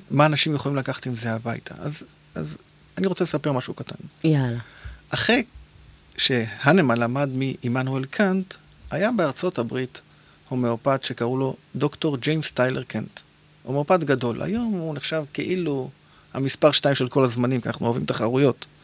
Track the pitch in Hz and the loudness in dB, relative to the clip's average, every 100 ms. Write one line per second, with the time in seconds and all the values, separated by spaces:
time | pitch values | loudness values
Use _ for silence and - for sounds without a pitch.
0 | - 143 151 143 160 143 139 139 127 131 | 2 4 4 4 0 -2 -2 -2 -4 -6
1 | 131 117 117 113 113 - - - 147 151 | -6 -6 -4 -4 -4 -6 -10 -10 -8 -8
2 | - - _ - 78 - - _ - - | -12 -20 _ -10 -8 -10 -20 _ -12 -4
3 | 190 175 175 147 151 131 - - - - | -2 0 -2 -2 0 -2 -4 -10 -12 -14
4 | - - 160 147 127 117 - - - - | -16 -2 2 4 2 -4 -8 -16 -16 -18
5 | - - - 247 - - - - - - | -6 0 4 2 0 -10 -20 -20 -20 -20
6 | - - - 123 110 101 131 190 135 117 | -16 -4 0 2 0 2 4 6 6 4
7 | 120 135 143 131 135 - 123 127 131 135 | 2 0 -2 -2 -4 -4 -2 -2 -2 -4
8 | 131 - 202 190 185 - - - - 143 | -4 0 2 0 -4 -12 -20 -20 -8 -2
9 | 208 233 156 - 180 - 117 127 127 - | 0 0 0 0 -2 -2 -4 -4 -6 -8
10 | - - - _ - 127 120 113 139 135 | -20 -20 -20 _ -6 -2 0 0 0 0
11 | - 123 120 131 135 - _ 131 143 - | -2 -4 -2 0 -2 -4 _ -2 -2 0
12 | 160 135 147 156 147 - 127 135 123 214 | -2 0 0 0 -2 0 0 0 -6 -6
13 | - - - _ _ _ - 139 143 180 | -8 -12 -18 _ _ _ -4 -2 2 2
14 | 147 131 120 117 151 226 233 190 160 143 | 4 6 4 2 -2 -2 -2 -2 -4 -6
15 | - 160 147 - - 185 160 139 135 - | -4 -4 -4 -6 -2 -2 0 -2 -4 -12
16 | _ - _ - 135 - 151 139 147 139 | _ -20 _ -4 -2 4 4 6 2 2
17 | 127 143 131 117 120 131 - 117 117 120 | 2 2 2 2 0 0 -4 -2 -2 -2
18 | - 123 113 127 139 - - _ | -2 -2 0 4 4 2 -6 _